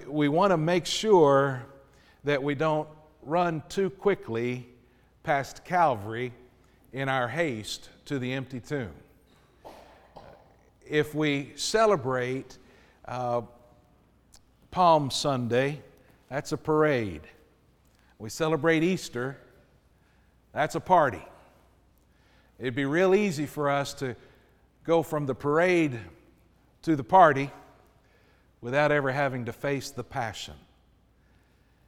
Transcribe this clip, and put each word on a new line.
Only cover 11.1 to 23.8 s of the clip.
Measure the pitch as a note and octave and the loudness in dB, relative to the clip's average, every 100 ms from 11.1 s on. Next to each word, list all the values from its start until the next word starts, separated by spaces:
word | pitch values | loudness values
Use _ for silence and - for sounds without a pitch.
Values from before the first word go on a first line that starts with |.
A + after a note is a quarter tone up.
we | D3+ D3+ C#3+ C3+ - | -2 -2 -2 -6 -10
celebrate, | - A3 A3 F#3 B2+ B2+ B2 C3 - - - - _ _ | -4 2 4 2 0 -2 -4 -6 -10 -20 -20 -20 _ _
uh, | - B2 B2 A#2+ G#2 - - _ _ _ _ _ _ - _ _ _ | -12 -8 -2 -4 -4 -16 -20 _ _ _ _ _ _ -20 _ _ _
Palm | F3+ F3 D#3 C3+ | 2 4 4 2
Sunday, | - D3 C3 A#2+ A#2+ C#3 D3 - - _ _ _ | -2 -2 -2 0 0 0 -4 -14 -20 _ _ _
that's | C3+ - | -10 -6
a | D3+ | -6
parade. | - D#3 D3+ B2+ G#2 D#2 - - _ _ _ _ _ _ _ _ | 0 2 4 2 -2 -8 -16 -20 _ _ _ _ _ _ _ _
We | G#2+ | -14
celebrate | - D#3+ D#3+ E3 D#3+ | -4 0 2 2 2
Easter, | E3+ F#3 - A#2+ C3 C3 - - _ _ _ _ _ _ _ _ _ | 2 -2 -4 -6 -8 -10 -20 -20 _ _ _ _ _ _ _ _ _
that's | B2 D#3 E3 | -4 -2 -4
a | |
party. | - F3+ C#3 F#2+ - - - _ _ _ _ _ _ _ _ _ _ - | 2 4 4 0 -12 -20 -20 _ _ _ _ _ _ _ _ _ _ -10
It'd | B2+ B2 | -6 -4
be | C#3 | -2
real | D#3+ F#3+ | 2 4
easy | G3 G#3 D3 C#3 | 4 2 -2 -6
for | D3+ C#3+ | -4 -2
us | C#3+ | -2